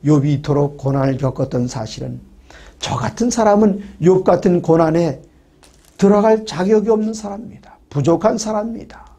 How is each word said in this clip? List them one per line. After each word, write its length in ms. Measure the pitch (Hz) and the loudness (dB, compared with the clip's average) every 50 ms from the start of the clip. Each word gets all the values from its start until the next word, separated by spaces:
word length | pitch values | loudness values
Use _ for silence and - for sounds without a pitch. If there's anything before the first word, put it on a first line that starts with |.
| - | 2
욥이 220 | 143 151 147 131 | 2 2 2 2
이토록 500 | 147 147 139 147 - 143 143 147 143 143 | 0 -2 -2 -2 -2 -2 0 0 -2 -4
고난을 400 | - - 135 135 139 131 135 135 123 | -6 -4 -4 -2 0 0 0 -2 -2
겪었던 480 | 139 131 123 - 135 131 - 127 120 | -2 -4 -2 -2 -6 -4 -2 -4 -4
사실은 540 | 123 - 123 110 110 - - 131 127 123 127 - - - - _ _ - - - - - _ | -4 -6 -8 -10 -10 -12 -12 -12 -12 -12 -12 -16 -20 -20 -20 _ _ -20 -20 -20 -20 -18 _
저 180 | - - - | -8 -6 -6
같은 340 | - - - - - 226 247 | -4 -4 -6 -4 -2 -2 -2
사람은 520 | 226 240 220 214 202 208 220 214 190 - - - - - 151 | 0 2 2 4 4 4 4 2 2 0 -8 -14 -10 0 2
욥 220 | 175 185 185 185 | 2 4 4 4
같은 360 | - 180 175 - 196 180 175 | 2 0 2 2 2 0 0
고난에 640 | 170 - 165 165 165 160 160 165 170 160 135 - - _ _ _ _ _ _ _ _ _ _ _ _ _ _ | 2 2 2 4 4 2 2 0 0 0 -2 -6 -12 _ _ _ _ _ _ _ _ _ _ _ _ _ _
들어갈 500 | _ - 196 208 208 208 220 220 220 220 | _ 2 4 4 4 4 4 2 2 0
자격이 440 | - - 151 185 185 220 214 196 214 | -6 -6 -4 0 2 2 2 4 2
없는 240 | 226 214 214 214 220 | 0 0 0 -4 -6
사람입니다. 640 | 220 - 208 202 202 - - - - - - - _ _ _ | -8 -10 -12 -12 -12 -14 -18 -18 -20 -20 -20 -20 _ _ _
부족한 480 | - 147 139 151 165 165 170 214 247 226 | -6 -2 0 2 2 2 2 0 0 0
사람입니다. 680 | - 214 220 214 214 226 226 - - - - - - - - | -4 -6 -4 -4 -6 -6 -10 -12 -14 -18 -20 -20 -20 -20 -20